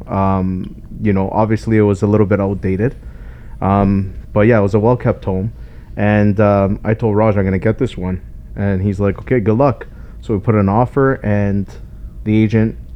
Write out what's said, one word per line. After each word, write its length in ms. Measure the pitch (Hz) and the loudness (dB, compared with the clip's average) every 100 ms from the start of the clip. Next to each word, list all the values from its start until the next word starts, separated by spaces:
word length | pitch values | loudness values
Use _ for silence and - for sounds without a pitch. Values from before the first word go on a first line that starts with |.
| - | -6
Um, 720 | 98 98 95 92 92 92 - - - | -2 0 0 0 -4 -6 -12 -14 -4
you 100 | 107 | 0
know, 160 | 95 95 | 0 0
obviously 460 | 104 107 110 - 110 | 0 0 0 2 4
it 40 | |
was 180 | 104 98 | 4 2
a 40 | 104 | 2
little 200 | 104 98 | 4 4
bit 120 | 101 | 2
outdated. 560 | 98 98 95 95 120 - - - - - - - | 0 -2 -2 0 -2 -4 -12 -16 -16 -16 -16 -4
Um, 520 | 95 101 98 98 95 - - | 2 4 4 2 -2 -8 -4
but 80 | 107 | 2
yeah, 180 | 107 117 | 4 4
it 20 | |
was 120 | 98 104 | 4 2
a 40 | |
well-kept 460 | 110 123 123 101 - | 2 2 0 -2 -2
home. 260 | 95 107 - - - - - | -4 -4 -8 -14 -16 -12 -2
And, 420 | 104 104 104 98 | 2 4 4 4
um, 400 | 104 101 98 104 | 4 4 2 0
I 100 | 107 | -2
told 220 | 110 113 104 | 0 0 2
Raj, 200 | 110 104 | 2 2
"I'm 80 | 95 | 2
gonna 120 | 95 | 0
get 180 | 110 107 | 0 0
this 180 | 123 - | -2 -4
one." 240 | 90 90 - - - - | -6 -6 -8 -16 -12 -4
And 260 | 101 95 | -2 0
he's 180 | 101 95 | 0 0
like, 180 | 101 - | -2 -2
"Okay, 200 | - 127 | -2 0
good 180 | 104 110 | 2 2
luck." 300 | 139 - - - - - | 2 0 -6 -14 -16 -12
So 120 | - 104 | -4 -2
we 40 | |
put 160 | - 107 | 2 2
an 140 | 98 | 4
offer, 500 | 104 127 139 135 135 | 2 2 2 2 2
and 440 | 107 104 101 101 95 - - - - - 107 | 0 0 0 -2 -4 -10 -16 -16 -16 -8 0
the 160 | 107 | 2
agent 340 | 107 110 110 - - | 4 4 2 -2 -12